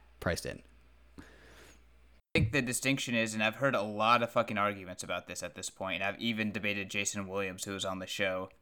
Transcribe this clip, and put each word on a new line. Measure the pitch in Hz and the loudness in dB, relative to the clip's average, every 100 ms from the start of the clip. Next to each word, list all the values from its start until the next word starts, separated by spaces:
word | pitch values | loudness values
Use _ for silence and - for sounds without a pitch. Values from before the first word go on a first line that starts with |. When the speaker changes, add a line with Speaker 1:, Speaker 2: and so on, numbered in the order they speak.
| - - | -18 -4
Speaker 1:
priced | 87 82 64 | -2 -2 -4
in. | - - - - - - - | -10 -16 -20 -20 -20 -20 -20
Speaker 2:
I | - - - - - - - - - - _ 160 | -20 -20 -20 -20 -20 -20 -20 -20 -20 -20 _ 2
think | 113 | 4
the | 143 | 2
distinction | 123 120 131 135 - 117 | 0 0 2 0 2 2
is, | 110 | 2
and | 110 | 2
I've | 110 113 | 0 2
heard | 139 | 2
a | 113 | 2
lot | 107 104 110 120 | 0 2 6 6
of | 117 | 4
fucking | 123 110 104 | 2 2 2
arguments | 104 98 92 90 | 2 0 -10 -10
about | 92 90 - | -6 -6 -6
this | 87 | -8
at | 87 95 | -8 -8
this | - | -10
point, | - 95 87 | -6 -4 -2
and | |
I've | 98 98 | -2 0
even | 117 110 107 | 0 0 0
debated | 101 104 101 95 | 0 0 0 -2
Jason | 101 101 101 98 | -2 -2 -2 -4
Williams, | 98 95 92 | -2 -2 -4
who | 104 | -6
was | 95 95 | -4 -4
on | 95 | -4
the | 92 | -6
show, | - 98 92 92 - | 0 0 0 -6 -6